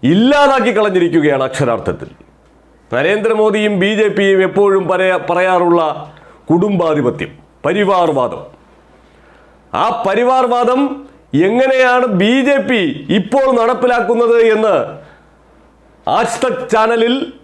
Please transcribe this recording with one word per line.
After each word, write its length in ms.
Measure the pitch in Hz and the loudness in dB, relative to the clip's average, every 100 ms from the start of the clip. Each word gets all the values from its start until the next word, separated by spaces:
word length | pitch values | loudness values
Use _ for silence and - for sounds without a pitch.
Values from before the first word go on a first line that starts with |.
| 123 | 2
ഇല്ലാതാക്കി 580 | 175 240 285 285 269 220 214 | 2 4 4 2 2 0 0
കളഞ്ഞിരിക്കുകയാണ് 640 | 208 185 170 165 147 113 131 | 0 2 2 2 2 0 -2
അക്ഷരാർത്ഥത്തിൽ. 600 | - 131 113 - - - - - _ _ _ _ _ _ 120 | -2 -2 -2 -4 -8 -10 -20 -20 _ _ _ _ _ _ -4
നരേന്ദ്രമോദിയും 760 | 151 208 220 220 214 208 214 202 | -2 -2 -2 0 0 0 -2 0
ബി 80 | 190 214 | -2 0
ജെ 80 | 214 196 | 0 0
പിയും 220 | 196 190 185 | 2 2 2
എപ്പോഴും 360 | 190 202 196 175 | 2 2 2 0
പറയാ-, 320 | 185 185 185 - | 0 0 0 -2
പറയാറുള്ള 520 | 175 185 180 175 170 160 - - - - - - | -2 0 2 2 2 0 -4 -12 -20 -20 -20 -2
കുടുംബാധിപത്യം, 800 | 175 208 196 165 151 123 - 92 - _ _ 143 | 0 2 0 0 0 -2 -4 -10 -12 _ _ -4
പരിവാർവാദം. 760 | 190 196 190 170 139 123 - - - _ _ _ _ _ _ - - _ _ _ 98 | 0 0 2 2 0 -2 -4 -14 -20 _ _ _ _ _ _ -20 -20 _ _ _ -4
ആ 20 | 170 - 190 | -2 -2 -2
പരിവാർവാദം 760 | 214 247 262 254 240 240 254 277 - - - _ 139 180 | 0 2 2 0 0 0 0 -2 -6 -16 -20 _ 0 0
എങ്ങനെയാണ് 580 | 233 262 262 254 247 247 190 | 2 0 2 2 2 0 0
ബി 120 | 202 262 262 | 2 2 2
ജെ 100 | 277 202 | 0 0
പി 120 | 240 170 - 147 202 | -2 -2 -6 -2 -2
ഇപ്പോൾ 280 | 185 277 269 240 | 0 0 2 2
നടപ്പിലാക്കുന്നത് 760 | 226 254 247 240 - 233 233 233 226 | 0 0 0 0 0 0 2 2 2
എന്ന് 220 | 214 220 170 98 - - - _ _ _ _ _ _ _ _ - 151 | 2 2 0 -2 -10 -20 -20 _ _ _ _ _ _ _ _ -4 -2
ആജ് 220 | 233 - | -2 -2
തക് 200 | 254 208 - | -4 -4 -2
ചാനലിൽ 420 | 220 220 233 233 262 339 - | 0 0 0 0 -2 -6 -14